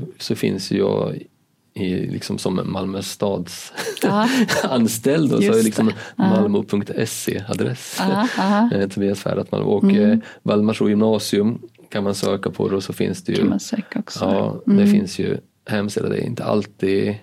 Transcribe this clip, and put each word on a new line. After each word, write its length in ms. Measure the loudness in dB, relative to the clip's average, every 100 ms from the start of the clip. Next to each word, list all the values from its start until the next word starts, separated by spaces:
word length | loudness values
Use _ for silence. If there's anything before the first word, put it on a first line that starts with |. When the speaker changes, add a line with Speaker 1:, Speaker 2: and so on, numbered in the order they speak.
| -6 -8
Speaker 1:
så 160 | -6
finns 380 | -2 -2 -2 -2
ju 60 | 0
jag 400 | 0 0 -2 -6 -12 _ _ _ _
i, 200 | -6 -4 -2 -4
liksom 280 | -6 -6 -4
som 220 | -2 -2
Malmö 380 | -2 -4 -4 -6
stads 720 | -8 -4 -2 -2 -6 -12 -12 -10 -8 -2
Speaker 2:
Ja. 260 | 0 2 2 2 2
Speaker 1:
<laughs> 180 | 0
anställd 640 | 0 2 2 2 0 2 2
då, 60 | 4
så 60 |
är 40 | 4
Speaker 2:
Just 180 | 4
Speaker 1:
liksom 220 | 4 2 0
Speaker 2:
det. 80 | 0 -6 0
Ja. 80 | 2
Speaker 1:
malmo 320 | 4 2 0
punkt 280 | 0 -2 -2 -4 -4
se 380 | -4 -4 -4 -4
adress. 480 | -2 -2 -4 -8 -4
Speaker 2:
Ja, 280 | 0 0 0 0
ja. 340 | 2 4 2
Speaker 1:
Eh, 160 | 2 -2
Tobias 320 | 0 0 0
Färd 180 | -2 -2
att 140 | -2
Malmö. 140 | -2 0
Och, 180 | 4
Speaker 2:
Mm. 280 | 4 6 6
Speaker 1:
eh, 60 | 4 0 -6
Valdemarsö 460 | 0 2 2 2 2
gymnasium 720 | 4 4 2 2 2 2 -2 -8 _ -10
kan 140 | -4
man 100 | -4
söka 360 | -2 -2 -2 -2
på 180 | -2 0
då, 120 | -2
så 120 | -2
finns 320 | -4 -4 -4
det 80 | -2
ju. 60 | 0
Speaker 2:
Kan 100 | 2
man 120 | 0
söka 380 | -2 -6 -6 -6
också. 260 | -8 -2
Speaker 1:
Ja, 380 | 0 0 0 -2 2
Speaker 2:
Mm. 120 | 4
Speaker 1:
det 60 | 6
finns 280 | 4 2 -2
ju 200 | -4 -4 -8 _ -6
hemsida, 400 | -4 -2 -2 -2
det 80 | -2
är 80 | -4
inte 180 | -4
alltid 720 | -2 0 -2 -2 0 0 0 -4